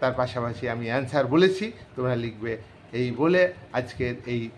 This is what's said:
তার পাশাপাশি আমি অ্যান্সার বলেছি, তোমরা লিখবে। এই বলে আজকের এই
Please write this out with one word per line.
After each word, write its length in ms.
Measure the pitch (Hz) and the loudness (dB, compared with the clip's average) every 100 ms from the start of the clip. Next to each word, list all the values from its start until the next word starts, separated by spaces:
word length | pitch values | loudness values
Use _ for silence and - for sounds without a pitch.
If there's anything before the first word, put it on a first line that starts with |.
তার 120 | 131 | 0
পাশাপাশি 540 | 127 123 127 120 113 123 | 0 -2 -2 -4 -4 -4
আমি 180 | 117 117 | -4 -2
অ্যান্সার 400 | 123 127 147 127 | -2 0 0 4
বলেছি, 460 | 151 185 185 214 - - - | 6 6 4 -4 -8 -12 -4
তোমরা 200 | 127 120 | -2 0
লিখবে। 400 | 117 107 113 110 107 - - | -2 -6 -6 -6 -10 -20 -8
এই 180 | 117 123 | -4 -2
বলে 420 | 120 156 180 180 - - | 2 4 6 4 0 -6
আজকের 420 | 123 123 - 127 120 - | -4 -4 -4 -4 -4 -4
এই 240 | 120 113 | -4 -4